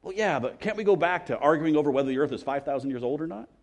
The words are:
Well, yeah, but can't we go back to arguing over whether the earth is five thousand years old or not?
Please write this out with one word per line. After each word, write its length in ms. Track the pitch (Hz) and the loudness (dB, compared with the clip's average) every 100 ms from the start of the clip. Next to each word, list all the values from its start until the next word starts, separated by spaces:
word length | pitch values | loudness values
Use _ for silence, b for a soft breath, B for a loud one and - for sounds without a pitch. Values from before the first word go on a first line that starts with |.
Well, 120 | - | -10
yeah, 260 | 190 214 143 | -2 0 0
but 200 | 120 - | -2 -4
can't 160 | 202 208 | -6 -2
we 80 | |
go 120 | 208 185 | 2 4
back 320 | 170 180 - | 4 0 -2
to 100 | 117 | 2
arguing 400 | 143 165 165 151 | 4 4 4 2
over 140 | 147 | 4
whether 180 | 135 135 | 2 0
the 80 | 131 | 0
earth 160 | 147 | -2
is 100 | 120 | -2
five 220 | - 139 139 | -4 -4 -2
thousand 240 | 139 135 | -4 -4
years 140 | 127 | -4
old 180 | 123 147 | -4 -4
or 60 | 165 | -6
not? 200 | 202 240 _ | -10 -14 _